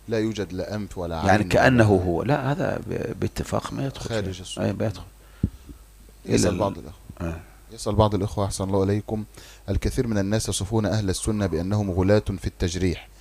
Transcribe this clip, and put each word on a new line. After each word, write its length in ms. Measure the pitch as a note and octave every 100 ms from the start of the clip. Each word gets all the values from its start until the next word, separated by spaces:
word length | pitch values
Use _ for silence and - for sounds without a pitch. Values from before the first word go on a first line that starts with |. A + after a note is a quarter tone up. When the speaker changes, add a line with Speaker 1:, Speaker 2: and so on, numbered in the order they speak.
| -
Speaker 1:
لا 120 | A2+
يوجد 340 | A2 G#2 F2+
لا 220 | F#2 F2 G#2
أنف 220 | G2 -
ولا 200 | E2+ E2
عين 100 | E2
Speaker 2:
يعني 160 | G#2
Speaker 1:
ولا 60 | F#2
Speaker 2:
كأنه 340 | - C3 B2
هو، 400 | G#2+ F#2+ F2+ E2+
لا، 280 | A2 D3+ C3
هذا 300 | D3+ A#2+ - -
ب-، 320 | F#2 - -
باتفاق 540 | G#2 - D#2 G2+ -
ما 120 | A2+ C3+
يدخل 240 | - -
Speaker 1:
خارج 240 | A2+ F#2+
Speaker 2:
فيه. 80 | F2+
Speaker 1:
الصورة. 240 | F#2 - G#2
Speaker 2:
أي، 80 |
ما 120 | G2+ G#2+
يدخل. 180 | - - - - - - - - - - - - - -
Speaker 1:
يسأل 240 | A#2 F#2+
Speaker 2:
إلا 100 | F2
Speaker 1:
بعض 180 | G2 D#2+
Speaker 2:
ال-، 60 |
Speaker 1:
الأخوة. 500 | D#2 F#2+ - - E2+
Speaker 2:
آه. 60 | E2 - - -
Speaker 1:
يسأل 220 | A2+ A2+ G#2
بعض 200 | G#2+ G2+
الأخوة، 300 | G2 - G2
أحسن 180 | -
الله 200 | F#2+ G2
إليكم، 400 | G2 G#2 - A2 G#2 - - - -
الكثير 380 | - G#2+ - A#2+
من 100 | G#2+
الناس 320 | G2 A2 -
يصفون 360 | G2+ F#2+ A2+ G#2
أهل 240 | G#2+ F#2+
السنة 360 | F2+ - G#2+ G2
بأنهم 460 | D#2+ F2+ G#2 G2+
غلاة 320 | F2+ F#2+ G#2+ - F#2+
في 80 | -
التجريح 600 | - F#2 F2 F2+ D#2+ - -